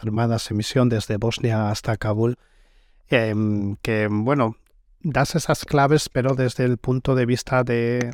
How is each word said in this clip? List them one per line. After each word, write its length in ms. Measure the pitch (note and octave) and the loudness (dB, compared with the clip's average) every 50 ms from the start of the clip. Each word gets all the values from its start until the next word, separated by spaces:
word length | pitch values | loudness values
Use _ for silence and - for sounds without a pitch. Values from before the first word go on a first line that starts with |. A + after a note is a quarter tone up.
| - | -6
Armadas 480 | A2 G#2 A2 A#2 A#2 A#2 G#2+ - - | -4 0 0 0 2 0 -2 -2 -2
en 60 | G#2+ | -4
misión 320 | G#2 G#2 - - C3 B2 B2 | -4 -2 0 2 2 2 2
desde 280 | A#2 A2 - - A2 | 2 0 -2 -2 -4
Bosnia 540 | G2 A2 A#2 - - - A#2 A2+ A2 G#2+ G#2 | -2 -2 -2 -2 0 -2 0 0 0 0 -2
hasta 260 | G#2 - - - A2 | -2 -4 -2 -4 -4
Kabul, 400 | - - G#2+ G#2 G#2+ A2+ A#2+ B2+ - _ _ _ _ _ _ _ _ _ _ _ _ _ | -2 -2 -2 0 0 0 0 -2 -4 _ _ _ _ _ _ _ _ _ _ _ _ _
em, 720 | - - A#2+ A2+ A2 G#2+ G#2+ A2 G#2+ G#2 G#2 G2+ G2+ G2+ | 0 2 2 2 2 0 0 0 0 0 0 -2 -4 -6
que, 300 | - - - A2+ G#2+ G#2+ G#2 | -6 -4 -2 0 0 0 0
bueno, 460 | G#2 G#2+ G#2+ B2 D3 C#3+ A#2+ F#2+ - _ _ _ _ _ _ _ _ _ | 0 0 0 0 2 2 0 0 -2 _ _ _ _ _ _ _ _ _
das 340 | - E3 B2 B2+ C#3 - - | -6 -2 0 0 0 2 0
esas 320 | E3 - - D3+ - - | -4 0 0 -2 -2 -2
claves, 420 | - - C#3+ C#3 C#3 D#3 D3+ - - | 0 2 2 4 4 4 2 2 0
pero 260 | - C3+ B2 C3 C3+ | -4 -2 0 0 0
desde 300 | B2+ C3 B2 - - B2+ | 0 0 -2 0 0 0
el 120 | B2 B2 | 0 0
punto 380 | - - C3 B2+ C3 - - C3+ | 0 -2 -2 -2 -2 0 0 2
de 100 | B2+ B2 | 2 2
vista 380 | A#2 B2 A#2 - - C3 B2+ B2 | 0 0 -2 -2 -2 0 0 0
de, 500 | A#2+ A#2+ A#2+ A#2 A#2 B2 B2 B2 A#2+ | 0 0 0 0 0 0 -2 -2 -4